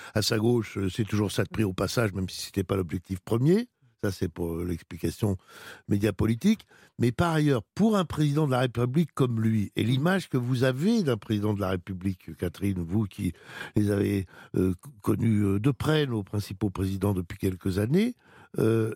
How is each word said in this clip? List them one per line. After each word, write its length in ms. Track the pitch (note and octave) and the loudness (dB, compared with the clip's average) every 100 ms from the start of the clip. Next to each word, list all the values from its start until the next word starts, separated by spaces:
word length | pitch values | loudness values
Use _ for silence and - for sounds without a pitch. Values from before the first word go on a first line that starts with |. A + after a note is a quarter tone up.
| - | -6
à 80 | A2 | -2
sa 160 | - A2 | 0 2
gauche, 400 | A2+ A#2+ G#2 G#2 | 2 2 0 -4
euh, 100 | G2 | -4
c'est 160 | - | -2
toujours 260 | G#2 G#2 G2+ | -2 0 0
ça 140 | - | 0
de 40 | G2+ | -4
pris 120 | - | 0
au 80 | G#2 | -2
passage, 400 | F#2 F#2+ - A2 | 0 -2 0 -2
même 140 | F#2+ F#2 | -2 -6
si 120 | - | -6
c'était 240 | - G2+ | -8 -4
pas 100 | F#2 G2 | -2 -2
l'objectif 440 | F2 F#2+ - F#2 | -2 -6 -6 -8
premier. 480 | - A2+ C#3 G3+ B3 _ _ _ G#2 | -2 0 4 2 0 _ _ _ -4
Ça, 60 | |
c'est 160 | F#2 F#2 | -2 -4
pour 300 | E2+ E2+ E2 | -4 -6 -4
l'explication 720 | F2+ E2+ - F2 E2+ - G#2+ F#2 - - - - - | -4 -6 -8 -8 -6 -2 -2 -2 -8 -20 -20 -12 -2
média 240 | G2+ G#2+ | 0 0
politique. 540 | F#2+ A2 A#2 G3+ A3 - - - - | 0 0 2 2 2 -2 -20 -16 -2
Mais 140 | A#2 | -2
par 200 | - F3 | 2 2
ailleurs, 280 | D#3+ D3+ B2+ - | 4 4 2 0
pour 220 | - A3 G#3 | 0 2 4
un 80 | |
président 420 | E3 - D3+ C#3+ D3+ | 0 0 2 2 2
de 60 | |
la 80 | B2 | 2
République 500 | B2+ A#2+ B2 C#3+ D#3+ | 0 0 0 2 0
comme 260 | - B2+ A2+ | 0 0 2
lui, 300 | A2 A2 G2 - | 2 2 0 0
et 60 | |
l'image 460 | G#2+ C3 E3 F#3+ - | 0 2 2 0 0
que 80 | B2+ | -4
vous 260 | B2 B2+ | 0 0
avez 380 | C3 B2+ F#3 A#3 | 2 2 0 2
d'un 140 | D3+ A2+ | 2 -2
président 340 | - G#2+ G#2+ | 0 0 0
de 60 | G2+ | 0
la 100 | F#2 | 0
République, 640 | F#2 - F#2 G2 F#2 - D#2 | -2 -4 -6 -4 -4 -8 -6
Catherine, 400 | F2+ - G2+ F#2 | -6 -2 -2 -2
vous 260 | E2 G#2 | -2 -2
qui 280 | G2+ - F#2+ - - - - | -2 -2 -4 -6 -14 -14 -4
les 160 | - G#2 | 0 2
avez, 360 | G2+ G2+ G2+ F#2 - - - | 2 2 0 -4 -12 -6 0
euh, 160 | F#2 | 0
c-, 180 | F2+ - - | 0 -8 -8
connus, 420 | - G#2 A2+ G#2 | -2 0 2 2
euh, 140 | G2+ G2+ | 2 2
de 100 | C3 | 0
près, 360 | C3 C#3+ D#3 C#3+ | 0 0 2 0
nos 160 | A2+ | -2
principaux 480 | G2 G#2 - G2 G#2 | -4 -6 -6 -4 -4
présidents 420 | F#2 F#2+ G2 G2+ | -2 -4 0 0
depuis 220 | F#2 E2+ - | 0 -4 -4
quelques 420 | G2 F2+ G2 F#2 | -4 -2 -4 -2
années, 360 | G#2+ F3 A#3 - _ - - - | 2 2 2 -2 _ -20 -10 0
euh, 360 | A2+ A2+ A2 | 2 2 0